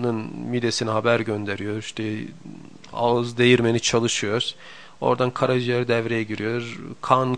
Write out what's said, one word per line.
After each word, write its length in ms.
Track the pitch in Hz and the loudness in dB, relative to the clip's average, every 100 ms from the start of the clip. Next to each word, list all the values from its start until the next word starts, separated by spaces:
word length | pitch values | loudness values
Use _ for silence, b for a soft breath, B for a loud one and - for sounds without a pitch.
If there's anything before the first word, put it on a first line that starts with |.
| 120 110 - 117 117 | -2 -2 -6 -8 -4
midesine 400 | 123 117 - 113 | -2 0 -2 0
haber 300 | 110 117 117 | 0 2 2
gönderiyor. 580 | 113 104 104 98 104 107 | 0 -4 -4 -4 -4 -6
İşte 460 | - - 107 107 - - - - - - - | -8 -6 -6 -6 -8 -14 -18 -18 -18 -20 -12
ağız 460 | 110 120 120 120 120 | -2 2 2 0 4
değirmeni 420 | 123 123 117 113 | 6 6 6 2
çalışıyor. 680 | - 117 117 - 101 113 - - B B B B | 2 2 2 0 0 -2 -2 -8 B B B B
Oradan 300 | 131 123 127 | 0 2 0
karaciğer 580 | - 131 127 123 120 120 | 0 0 2 2 0 2
devreye 340 | 117 113 113 | 0 0 -2
giriyor. 560 | 110 104 110 120 117 110 - - | -2 -4 -2 -4 -6 -10 -12 -4
Kan, 320 | - 131 127 | 2 4 4